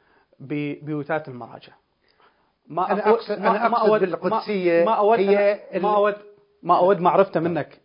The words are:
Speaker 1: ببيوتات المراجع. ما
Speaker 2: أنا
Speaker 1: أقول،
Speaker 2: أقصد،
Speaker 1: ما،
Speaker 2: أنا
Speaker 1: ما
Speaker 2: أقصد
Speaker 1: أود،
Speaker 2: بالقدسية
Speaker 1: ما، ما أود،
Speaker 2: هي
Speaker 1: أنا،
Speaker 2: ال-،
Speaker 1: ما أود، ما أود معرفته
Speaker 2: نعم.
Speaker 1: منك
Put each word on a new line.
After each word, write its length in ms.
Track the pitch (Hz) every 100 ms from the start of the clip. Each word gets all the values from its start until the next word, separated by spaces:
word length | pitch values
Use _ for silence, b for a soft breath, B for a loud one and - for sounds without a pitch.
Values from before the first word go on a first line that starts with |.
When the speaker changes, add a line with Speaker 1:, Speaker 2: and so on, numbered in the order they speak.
| b b b _
Speaker 1:
ببيوتات 880 | 131 147 147 143 147 151 143 160 151
المراجع. 460 | 123 117 120 - _ _ _ b b b b b b -
ما 240 | 151 185
Speaker 2:
أنا 100 | 202
Speaker 1:
أقول، 120 | 214
Speaker 2:
أقصد، 260 | 226 - 202
Speaker 1:
ما، 100 | 196
Speaker 2:
أنا 180 | 214 226
Speaker 1:
ما 80 | 233
Speaker 2:
أقصد 120 | 220
Speaker 1:
أود، 100 | 214
Speaker 2:
بالقدسية 800 | 185 165 180 220 214 202 180 170
Speaker 1:
ما، 60 | 170
ما 120 | 220
أود، 220 | 208 226
Speaker 2:
هي 340 | 196 202 202
Speaker 1:
أنا، 240 | 208 - 190
Speaker 2:
ال-، 40 |
Speaker 1:
ما 140 | 196 208
أود، 200 | 208 202 - - _ _
ما 140 | 165 175
أود 220 | 180 190
معرفته 400 | 175 156 190 175
Speaker 2:
نعم. 120 | 170
Speaker 1:
منك 280 | 165 131 -